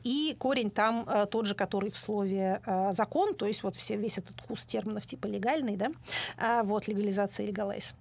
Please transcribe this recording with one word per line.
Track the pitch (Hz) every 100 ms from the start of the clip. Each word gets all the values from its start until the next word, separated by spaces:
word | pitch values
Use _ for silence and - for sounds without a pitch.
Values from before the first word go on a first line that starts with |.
и | 240 277 311 -
корень | 262 269 214
там, | - 214 233 233
а, | 214 208
тот | 220 208
же, |
который | 202 190 202 202
в | -
слове, | - 208 196 196 190 190 -
а, | 185 190
закон, | 185 208 302 415
то | 370 202
есть | 214
вот | 202 -
все, | - 214
весь | 208 196
этот | - -
куст | - 226 -
терминов | 220 214 208 -
типа | - 208
легальный, | 202 220 311 247 196
да, | 220 320 - - - -
а, | 226 233
вот, | 202 208 202
легализация, | 202 208 190 196 - 208
легалайз | 202 202 202 - -